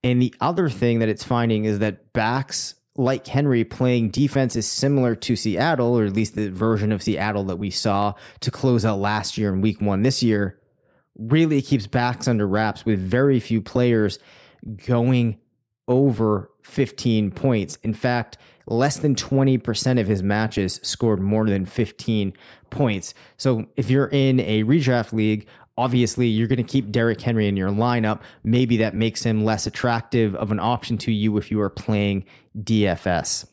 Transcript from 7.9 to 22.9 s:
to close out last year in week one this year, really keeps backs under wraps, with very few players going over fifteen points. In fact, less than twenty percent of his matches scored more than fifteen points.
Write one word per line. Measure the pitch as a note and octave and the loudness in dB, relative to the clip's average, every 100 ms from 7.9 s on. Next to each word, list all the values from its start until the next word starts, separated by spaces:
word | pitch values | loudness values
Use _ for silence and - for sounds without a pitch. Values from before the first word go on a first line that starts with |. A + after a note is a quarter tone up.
| G2 G#2 G2+ - - | 0 0 -4 -16 -8
to | - | -8
close | - C3 A#2+ | -2 0 2
out | G#2+ G2+ | 2 0
last | G2+ G#2+ G2 - | -2 -2 -4 -4
year | G#2 | -2
in | F#2+ | 0
week | G#2+ G2+ | 0 0
one | G#2 G2 | -2 0
this | A#2+ C3 | 0 0
year, | A#2+ G#2 G2+ - _ _ _ _ _ - | 0 0 -2 -6 _ _ _ _ _ -16
really | A2+ D3+ E3 D3 | 0 2 4 0
keeps | C3 C3+ G2+ | 0 -2 0
backs | B2 A#2+ B2 - | -2 -2 -2 0
under | A#2 G#2 | 0 2
wraps, | G2+ A2 G#2 - | 0 0 -2 -2
with | G2+ | -2
very | F#2 B2 C#3 C3 | 0 2 4 2
few | - A2+ | 0 -4
players | G#2 B2+ B2 A#2 G#2 - _ - - _ - G2+ - | -2 0 2 4 2 -2 _ -20 -20 _ -16 -14 -2
going | A#2+ A#2+ B2+ A#2 G#2+ _ _ _ _ - | 0 2 2 2 -2 _ _ _ _ 0
over | B2 C#3 A2 A2 G#2 - _ | 2 4 2 2 0 -2 _
fifteen | - - C3+ - B2 A2 G#2 | -10 -2 -2 0 0 2 0
points. | - C3+ A#2 F#2+ - | 0 0 0 -2 -6
In | - | -6
fact, | G#2+ B2+ B2 A2+ - - _ - | -4 -2 -2 -4 -12 -20 _ -6
less | A#2 C#3 C#3+ | 0 0 0
than | D3+ | 0
twenty | C3+ - C3+ C3+ C3 | -2 0 2 2 2
percent | - A2 C3 B2+ | 0 -2 0 2
of | G2+ | 2
his | G2+ | 0
matches | G2 G#2 A2 G#2+ F#2+ - | 0 0 0 0 -2 -4
scored | - - A#2 G2+ | -8 -2 0 0
more | F#2+ A2 A2 | 0 0 0
than | G2 | 0
fifteen | F#2 - G#2 - - A2 G2 - - - _ | -2 -4 -4 -4 -4 -2 -2 -6 -20 -20 _
points. | A2+ A#2 | -2 -2